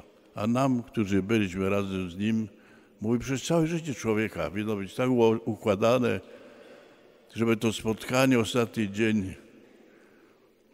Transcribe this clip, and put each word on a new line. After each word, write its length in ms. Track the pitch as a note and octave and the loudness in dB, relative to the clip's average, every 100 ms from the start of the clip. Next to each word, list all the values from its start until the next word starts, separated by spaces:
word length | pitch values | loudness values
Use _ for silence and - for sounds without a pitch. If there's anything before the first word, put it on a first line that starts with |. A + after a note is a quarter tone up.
| - _ _ - | -20 _ _ -4
A 120 | G#2+ | -2
nam, 360 | B2 C3+ B2 | 2 2 0
którzy 400 | - - G2 G2 | -2 -2 0 0
byliśmy 460 | F#2+ A2+ G2 F#2 F#2+ | 2 0 0 -2 0
razem 400 | G2+ G2 F#2+ F2+ | 0 -2 -4 -6
z 80 | F2+ | -4
Nim, 300 | G#2+ A2+ G#2+ - - - _ - | -2 -2 -4 -10 -20 -20 _ -8
mówi, 180 | G#2+ A#2+ | -2 -2
przez 240 | A#2+ C3 | -2 -4
całe 240 | - E3+ D#3+ | 0 0 0
życie 260 | E3+ D#3+ | -2 -6
człowieka 560 | A#2+ A2 G#2+ G#2+ E2+ D2+ | -4 0 0 0 -2 -4
winno 260 | F#2+ G#2+ G#2 | -4 -4 -4
być 200 | F#2+ - | -4 -4
tak 140 | B2+ | 0
uło-, 300 | B2 A2+ A2+ - | 4 4 4 -2
układane, 760 | G#2+ A2 G2 A2+ B2+ A#2 G2 - - - - - - - - - _ _ G#2+ | -2 0 2 4 4 2 -2 -6 -20 -20 -20 -20 -20 -20 -20 -20 _ _ -2
żeby 220 | A2+ A2 | 0 2
to 160 | A2+ | 0
spotkanie, 640 | G#2 A2 G#2 - B2+ C3+ B2 | -2 -4 -4 0 2 4 4
ostatni 520 | G#2 B2 A2+ A#2 G#2 | 2 0 0 -2 -4
dzień 420 | G2 A2+ A2 F#2 D#2+ - - - - - - - _ _ _ _ _ _ | 0 0 0 -2 -10 -20 -20 -20 -20 -20 -20 -20 _ _ _ _ _ _